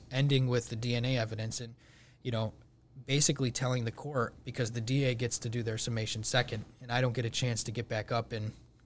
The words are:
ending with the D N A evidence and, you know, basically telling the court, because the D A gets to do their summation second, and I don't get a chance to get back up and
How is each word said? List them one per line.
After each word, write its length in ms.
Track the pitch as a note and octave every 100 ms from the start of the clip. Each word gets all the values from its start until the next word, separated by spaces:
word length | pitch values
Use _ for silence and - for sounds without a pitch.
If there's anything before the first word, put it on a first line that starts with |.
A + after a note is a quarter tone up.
| -
ending 360 | C3 C#3+ C3+ B2+
with 220 | B2 -
the 80 | A2+
D 180 | B2
N 100 | A#2+
A 140 | B2 B2+
evidence 420 | A2 A2 A2 -
and, 140 | A#2 A#2+ - - - -
you 80 | C3
know, 220 | A2+ A2 - - _ _ C3+ C3
basically 440 | C#3 D#3 C#3 B2+
telling 340 | - B2+ B2+
the 60 | A2+
court, 440 | - D3 C#3 A2+ -
because 260 | - B2+ A#2
the 80 | A#2+
D 240 | A2 C#3
A 100 | C3
gets 240 | A#2 A#2+ -
to 80 | A#2
do 140 | A#2+
their 160 | A2+ A2
summation 440 | - A2+ A2 A2
second, 420 | A2 B2+ B2 A2 - -
and 80 | B2
I 80 | B2
don't 120 | B2+
get 100 | B2
a 60 | A#2
chance 320 | - B2+ A#2
to 60 | A#2+
get 160 | A2+ A2+
back 240 | A2 G#2
up 200 | A#2 A#2
and 200 | A2 G#2+ - - _